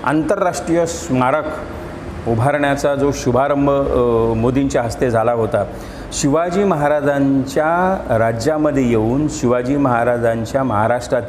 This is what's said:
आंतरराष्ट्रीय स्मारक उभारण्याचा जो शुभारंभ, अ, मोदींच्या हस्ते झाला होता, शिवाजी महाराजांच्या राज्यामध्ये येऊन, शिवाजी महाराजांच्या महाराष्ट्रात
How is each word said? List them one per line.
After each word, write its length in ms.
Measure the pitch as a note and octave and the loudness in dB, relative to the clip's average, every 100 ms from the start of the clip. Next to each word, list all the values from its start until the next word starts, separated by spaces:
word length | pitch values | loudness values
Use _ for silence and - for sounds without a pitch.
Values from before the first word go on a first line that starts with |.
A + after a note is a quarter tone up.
आंतरराष्ट्रीय 840 | - D3+ D3 G3+ F#3 - - E3+ E3 | -2 0 0 0 0 -2 -2 0 0
स्मारक 580 | - - B2+ B2+ D3+ - - - - - - - - - | -4 -2 0 2 0 -2 -8 -10 -12 -12 -12 -12 -8 -2
उभारण्याचा 680 | A2+ B2+ D3 C#3+ C#3 D3 | 0 2 2 0 0 0
जो 160 | C#3 C#3+ | 0 0
शुभारंभ, 580 | C3+ C3 A#2+ C#3+ C#3+ C#3 | 0 0 2 2 2 2
अ, 640 | C#3 C#3 - A#2+ A#2 A2+ | 2 2 2 2 2 2
मोदींच्या 480 | A2+ A2+ B2 C#3 C3+ | 2 0 2 0 0
हस्ते 280 | A#2+ - C3 | -2 -2 0
झाला 220 | A2+ A2+ | 2 2
होता, 320 | A#2+ A2 G#2+ G2 - - - - | 0 0 0 -2 -6 -14 -14 -12
शिवाजी 520 | - C#3+ D3+ F3 F3+ | -2 0 2 0 0
महाराजांच्या 1400 | G3+ D#3+ D3 D3+ C#3 C#3+ C#3 C3+ C3 E3 D#3 E3+ F#3 F#3+ - A2+ | 0 2 2 0 0 0 2 2 0 0 0 2 0 -2 0 0
राज्यामध्ये 680 | A2+ A2+ B2 D#3 D3+ C3+ B2 | 2 0 0 0 2 2 2
येऊन, 400 | A2+ A2 C3 D3+ | 2 2 0 -2
शिवाजी 460 | - A#2+ B2 B2 C#3+ | 0 0 0 0 0
महाराजांच्या 840 | C3+ A#2 A#2+ A#2+ A#2 A2+ A2 C3+ | 2 2 2 2 0 -2 -2 -2
महाराष्ट्रात 600 | C3 G#2 A2 A#2+ - B2+ | 0 0 2 0 -2 -4